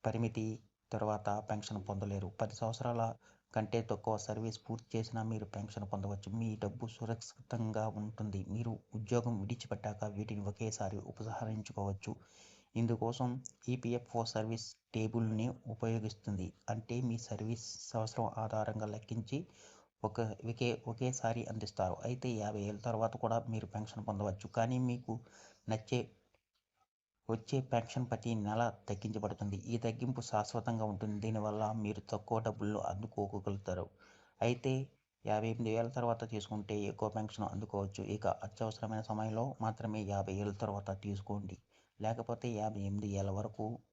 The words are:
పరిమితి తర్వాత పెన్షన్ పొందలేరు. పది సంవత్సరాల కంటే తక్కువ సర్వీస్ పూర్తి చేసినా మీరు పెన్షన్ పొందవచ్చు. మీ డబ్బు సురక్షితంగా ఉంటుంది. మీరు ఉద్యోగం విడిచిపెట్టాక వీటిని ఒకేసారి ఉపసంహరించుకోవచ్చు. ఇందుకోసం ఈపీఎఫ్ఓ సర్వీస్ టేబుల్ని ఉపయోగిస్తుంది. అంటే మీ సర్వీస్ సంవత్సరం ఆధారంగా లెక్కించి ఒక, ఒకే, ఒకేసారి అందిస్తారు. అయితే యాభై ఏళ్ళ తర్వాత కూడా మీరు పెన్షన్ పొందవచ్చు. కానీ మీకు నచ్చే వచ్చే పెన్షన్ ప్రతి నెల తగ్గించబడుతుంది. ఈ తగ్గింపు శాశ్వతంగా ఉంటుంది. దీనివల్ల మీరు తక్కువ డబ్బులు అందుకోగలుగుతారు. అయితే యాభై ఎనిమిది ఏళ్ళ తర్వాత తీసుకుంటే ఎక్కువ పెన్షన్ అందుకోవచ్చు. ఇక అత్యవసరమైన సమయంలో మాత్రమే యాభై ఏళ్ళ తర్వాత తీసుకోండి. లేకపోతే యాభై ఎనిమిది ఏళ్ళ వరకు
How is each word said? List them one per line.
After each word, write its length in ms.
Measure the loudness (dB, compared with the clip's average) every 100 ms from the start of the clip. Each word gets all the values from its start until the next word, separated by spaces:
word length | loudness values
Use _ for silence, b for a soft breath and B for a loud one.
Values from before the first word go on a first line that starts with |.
పరిమితి 420 | 2 4 2 2 -2 -2 -10 _ _
తర్వాత 360 | 0 2 2 2 0
పెన్షన్ 380 | 0 -2 -2 -4
పొందలేరు. 460 | -2 -2 0 0 -2
పది 200 | 0 -2 2
సంవత్సరాల 460 | -2 0 0 2 2 0 B B B
కంటే 240 | 0 2 2
తక్కువ 320 | 2 0 2 0
సర్వీస్ 420 | 0 0 0 -4
పూర్తి 280 | -4 -6 -2
చేసినా 300 | -2 0 -2
మీరు 240 | 0 -2 -2
పెన్షన్ 400 | -6 -4 -4 -2
పొందవచ్చు. 420 | -2 0 -2 -2
మీ 160 | 0 0 0
డబ్బు 280 | -2 -2 -8
సురక్షితంగా 960 | -4 -2 -2 -4 -14 -4 0 2 2 0
ఉంటుంది. 460 | 0 -6 -4 -2 -2 -2
మీరు 240 | -2 -2 -4 _
ఉద్యోగం 400 | -6 2 4 4 0
విడిచిపెట్టాక 680 | 0 -4 -4 -4 -4 -2 -4
వీటిని 300 | -2 -2 -2
ఒకేసారి 560 | -2 -2 -2 0 -2 -2 -6
ఉపసంహరించుకోవచ్చు. 1040 | -8 -6 -2 -2 -2 -4 -2 0 0 -4 -8 B B B B B
ఇందుకోసం 540 | 2 4 4 2 2 0 0 -8 _ -2
ఈపీఎఫ్ఓ 540 | 0 2 0 0 0
సర్వీస్ 420 | 2 2 0 -2 -4 -12 _
టేబుల్ని 560 | 0 2 4 4 4 0 -2 -8
ఉపయోగిస్తుంది. 800 | -2 2 2 0 -4 -2 -2 -2 -6 -4
అంటే 280 | -4 -2 0
మీ 160 | 2 0
సర్వీస్ 460 | -2 -4 -2 -2 -6 -10
సంవత్సరం 440 | -4 -2 0 0 0 0
ఆధారంగా 480 | 0 2 0 0 -2
లెక్కించి 520 | -4 -4 -4 -2 -4 -4 B B B B _
ఒక, 140 | -2 2 -2 -2 -4
ఒకే, 220 | 2 2 2 -2
ఒకేసారి 560 | 0 2 4 2 2 -2
అందిస్తారు. 500 | -2 -4 2 2 2
అయితే 240 | -2 0 0
యాభై 280 | 2 0 0
ఏళ్ళ 180 | -2 -2
తర్వాత 340 | 0 2 2 2
కూడా 220 | 2 2 2
మీరు 180 | -2 -2
పెన్షన్ 380 | -4 -4 -4
పొందవచ్చు. 420 | -2 2 2 0 -2
కానీ 300 | 2 4 4
మీకు 340 | 4 2 -2 -4 B B B B -2
నచ్చే 320 | -2 2 0 0 -10 _ _ _ _ _ _ _ _ _ _ -2
వచ్చే 300 | -2 2 0
పెన్షన్ 440 | 4 2 2 -2 0
ప్రతి 240 | 0 0
నెల 280 | 2 2 4 2 2
తగ్గించబడుతుంది. 720 | -4 -4 -2 -2 -2 0 -2 -2
ఈ 140 | -2 0
తగ్గింపు 420 | 0 0 -2 -2
శాశ్వతంగా 640 | 0 0 2 0 0 2
ఉంటుంది. 320 | 0 0 0 0
దీనివల్ల 440 | 0 2 2 2 2
మీరు 300 | 2 0 -2 -2
తక్కువ 300 | -4 2 2
డబ్బులు 400 | 2 2 0 2
అందుకోగలుగుతారు. 1000 | 0 -2 -4 -2 -2 0 -2 -2 -2 -2 -2 -8 B B B B
అయితే 320 | 2 4 2 2 0 _ _ _
యాభై 240 | 2 2 2
ఎనిమిది 220 | 2 2
ఏళ్ళ 200 | 2 2
తర్వాత 320 | 2 2 2 0
తీసుకుంటే 460 | -4 -2 -4 0 0
ఎక్కువ 260 | 0 0 0
పెన్షన్ 380 | 0 -2 -2 -2
అందుకోవచ్చు. 560 | -2 -2 0 -2 -2
ఇక 220 | -4 0 2 2
అత్యవసరమైన 600 | -2 -2 -4 -2 -2 -2
సమయంలో 420 | -2 0 0 2 0 0
మాత్రమే 400 | -2 0 -2 -2
యాభై 300 | 0 0 2
ఏళ్ళ 200 | 0 0 0
తర్వాత 340 | -2 0 -2 -4
తీసుకోండి. 560 | -2 -4 -2 -4 -4 -8 _ b b _
లేకపోతే 480 | 0 0 -2 -2 0
యాభై 300 | 0 0 0
ఎనిమిది 280 | 0 0 0
ఏళ్ళ 180 | 2 2
వరకు 340 | 0 -2 -2 -4 -4 _